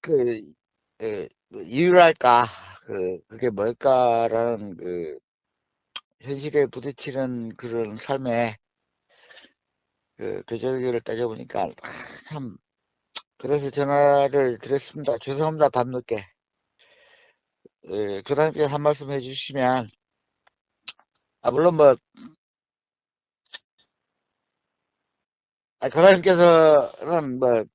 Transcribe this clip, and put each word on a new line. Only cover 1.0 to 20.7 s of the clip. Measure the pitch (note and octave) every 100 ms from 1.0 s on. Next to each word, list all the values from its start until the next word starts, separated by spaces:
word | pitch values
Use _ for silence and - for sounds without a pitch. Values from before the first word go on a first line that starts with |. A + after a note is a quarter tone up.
예, | A2 G#2 D#2+ _ _
뭐 | G#2
이유랄까, | E2+ B2 F3 F3+ E3+ D#3 B2 A#2+ A#2+ - - - -
그, | G#2 F2+ F2+ _
그게 | A2 B2
뭘까라는 | G2+ G#2+ A#2+ C#3+ B2+ B2 A#2 A2+ A2+ A#2 A2+ G#2 F2+
그, | F2+ F2 E2 C#2+ _ _ _ _ _ _ _ - _ _
현실에 | B2+ C#3 D3 D3 C3+
부딪히는 | - C3 C3 - C3 C3 B2 A2+ -
그런 | B2 A#2 A2 G#2+
삶에 | - C#3 C3 A#2 A#2 A2 _ _ _ _ _ _ _ - _ _ _ _ _ _ _ _
그, | G2+ G2 -
그 | A#2
계절기를 | B2+ C3 B2+ A#2
따져보니까, | - A2+ A#2+ A2 B2+ - F2 -
아, | - - - - -
참, | D3+ B2+ F#2 _ _ _ _ _ - - _
그래서 | B2+ D3 C#3
전화를 | C#3 C#3 C#3+ C#3+ C#3+ C#3 C#3 C3 A#2
드렸습니다. | B2 C#3 - D3+ C#3+ A#2
죄송합니다, | - C#3 D#3 D#3 C#3+
밤늦게. | B2 B2 B2+ - A2 G2 _ _ _ _ _ _ _ _ _ _ _ _ _ _ _ -
예, | G2 G#2 G2
그다음에 | - C#3+ D#3 D3+
한 | D3 D3
말씀 | D3 D3 C#3
해주시면, | C#3 B2+ C3+ - C3+ B2+ B2+ A2 _ _ _ _ _ _ _ _